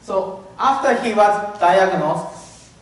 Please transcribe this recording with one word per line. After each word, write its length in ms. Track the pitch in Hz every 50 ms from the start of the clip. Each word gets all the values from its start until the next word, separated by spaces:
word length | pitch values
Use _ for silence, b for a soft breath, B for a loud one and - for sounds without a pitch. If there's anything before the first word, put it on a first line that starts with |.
So 440 | _ - 196 190 185 - - - - - - -
after 420 | 208 269 269 - - 269 247 -
he 140 | - 233 214
was 440 | 214 208 208 202 202 - - - -
diagnosed 1080 | 180 175 185 - - - - - 151 151 160 170 - - - - - - - - - - - -